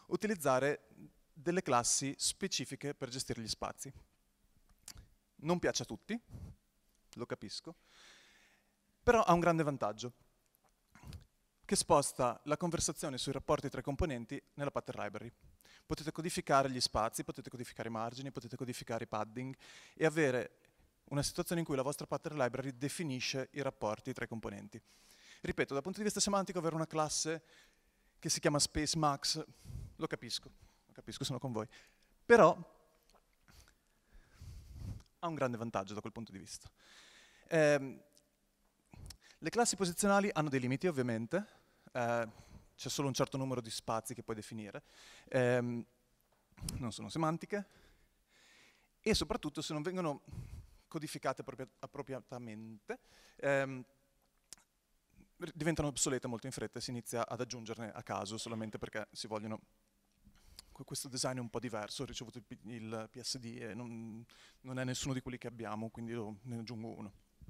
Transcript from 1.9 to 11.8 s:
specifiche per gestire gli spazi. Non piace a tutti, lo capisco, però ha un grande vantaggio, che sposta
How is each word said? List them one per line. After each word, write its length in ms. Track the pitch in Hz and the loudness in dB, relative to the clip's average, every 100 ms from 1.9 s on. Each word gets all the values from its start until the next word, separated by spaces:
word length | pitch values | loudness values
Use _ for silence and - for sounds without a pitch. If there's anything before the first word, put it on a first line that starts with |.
| - 135 - | 2 0 0
specifiche 800 | - - 196 - 131 135 143 | -2 0 -2 -2 -4 -6 -6
per 160 | 143 127 | -6 -6
gestire 320 | 127 - 117 | -4 -4 -4
gli 60 | 110 | -4
spazi. 440 | - - - 139 - - _ _ _ _ _ _ _ - - - _ _ - | -4 -6 -8 -12 -14 -20 _ _ _ _ _ _ _ -20 -18 -20 _ _ -4
Non 220 | 147 175 | 0 2
piace 240 | 139 - | 2 0
a 40 | 120 | -2
tutti, 320 | 110 - 233 - - - - _ _ _ _ _ | -8 -6 -6 -8 -14 -14 -16 _ _ _ _ _
lo 120 | 110 120 | -10 -8
capisco, 500 | 127 104 - - - _ - - - - - - _ _ _ _ _ | -8 -8 -10 -12 -16 _ -20 -20 -20 -20 -20 -20 _ _ _ _ _
però 200 | - 226 | 4 6
ha 100 | 190 | 8
un 60 | 170 | 6
grande 220 | 170 165 | 8 6
vantaggio, 500 | 151 135 104 110 120 - _ _ _ _ _ _ _ - - - - _ _ _ - | 4 2 -2 -2 -8 -10 _ _ _ _ _ _ _ -20 -16 -16 -18 _ _ _ 0
che 100 | |
sposta 640 | 202 | 2